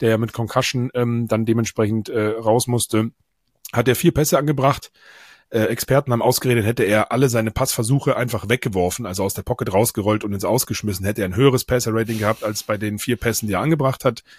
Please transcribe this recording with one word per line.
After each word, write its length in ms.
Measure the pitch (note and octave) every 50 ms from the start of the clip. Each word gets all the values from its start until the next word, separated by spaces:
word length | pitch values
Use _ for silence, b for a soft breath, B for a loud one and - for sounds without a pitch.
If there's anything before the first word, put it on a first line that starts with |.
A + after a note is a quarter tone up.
der 80 | - A2+
ja 60 | A2+ G#2+
mit 140 | A#2 A2 -
Concussion, 580 | - A2+ G#2 - C3 C3 - - B2+ A#2+ B2+ -
ähm, 340 | B2 A#2+ A#2+ A#2 A#2 A#2+ G#2+
dann 180 | A2+ A2 A2+
dementsprechend, 640 | A2+ A2+ A#2 A2 - - - A2 G#2 A2 A2 G#2 -
äh, 180 | B2+ A2+ G#2+ G#2+
raus 400 | A2 A2+ A2+ G#2+ A2 B2 - B2
musste, 420 | A#2+ A#2+ - - A2+ G#2+ A2 A#2 - _ _ _ _ _ _ _ _ _ - - -
hat 140 | A#2 A#2 B2+
er 80 | A#2+
vier 180 | - - E3+ -
Pässe 240 | C#3 D3+ - F3+ C#3+
angebracht. 540 | C#3+ D3+ D3 C3+ B2+ C#3 C#3+ - - - B B B B B B B B B B B B
Äh, 140 | - A2+ G#2+
Experten 480 | - A#2 - - - C3+ C#3 - -
haben 100 | A#2+ A#2
ausgeredet, 420 | A2+ B2 B2 - - B2+ A#2+ A#2 G2+
hätte 200 | A2 A#2+ B2 A2
er 280 | F#2+ G#2 G#2+ G#2+ -
alle 160 | - B2 C#3 C3
seine 220 | A#2 A#2 A2 A2
Passversuche 640 | - - C3 - - - A2+ A2+ C#3 C#3 - C#3 B2+
einfach 340 | A2 B2 G#2+ - A2 - G2
weggeworfen, 580 | A#2+ A#2 - B2 F#2+ F#2 F2 F2+ - - A#2 F2
also 160 | F#2+ G2 G2
aus 100 | G2 -
der 80 | -
Pocket 320 | - - B2 - A#2+ G#2 F#2+
rausgerollt 500 | G2 A#2 A2+ - A2 F#2+ G#2 G#2+ G#2+ -
und 100 | G#2 G2+
ins 120 | F#2+ G#2
Ausgeschmissen, 640 | F2+ A2 C3 - - A2 - - G#2 G2 F2+ F#2+ G2+
hätte 160 | G#2 A#2 G2+
er 20 |
ein 100 | F#2 F2
höheres 300 | G#2+ C#3 C#3 B2+ A#2+ -
Passer-Rating 540 | - B2+ B2 - A#2 A2 A2+ A2+ G#2+ A2+ G#2+
gehabt 240 | G#2+ G#2 A2 - A#2
als 180 | G#2+ G#2+ -
bei 160 | - - G#2+ G2+
den 220 | G#2+ G#2 G#2 G#2
vier 180 | - - A#2+ -
Pässen, 300 | A#2 A#2 G#2+ - A2+ G#2
die 80 | F#2+
er 60 | F2+
angebracht 440 | A2+ D3 E3 D3 C3+ C3 C3 - -
hat. 180 | B2+ A2+ - B B B